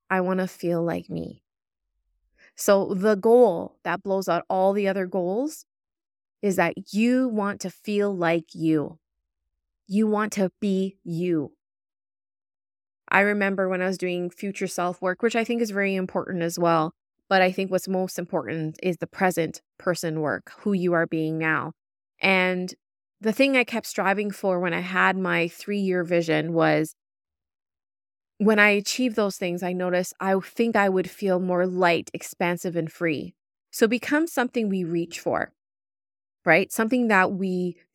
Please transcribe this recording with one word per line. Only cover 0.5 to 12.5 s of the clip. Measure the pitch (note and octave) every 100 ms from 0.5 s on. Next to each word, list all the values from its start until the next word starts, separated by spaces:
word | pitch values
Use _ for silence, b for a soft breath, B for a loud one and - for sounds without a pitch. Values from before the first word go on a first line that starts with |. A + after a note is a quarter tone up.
| - E3+ E3+
like | E3+ F3 E3+
me. | E3+ E3 - _ _ _ _ _ _ _ _ _ b b -
So | - G3 F#3 F#3+
the | G#3+
goal | G3+ A3+ A#3+ A#3 E3+ - -
that | F3 E3+
blows | G3 F#3+ F#3+
out | E3+ -
all | F#3+ F#3+
the | G3+ G3
other | G3 F3+
goals | F#3+ F3 G#3 D4+ - - _ _ _ _ _ _ _
is | G#3 F3+
that | E3+ - - G3+
you | A#3 B3+ B3+
want | G#3+ G3+ G3+
to | G#3+
feel | - - G3+ G3+ F#3+
like | E3 E3+ - -
you. | D#3+ D#3 C#3+ D#3+ _ _ _ _ _ _ _ _ -
You | G3+ G#3+
want | G#3 G#3
to | G3+ F#3 -
be | G#3 F#3+ F#3+ - E3+
you. | E3 F3+ E3 C3+ - _ _ _ _ _ _ _ _ _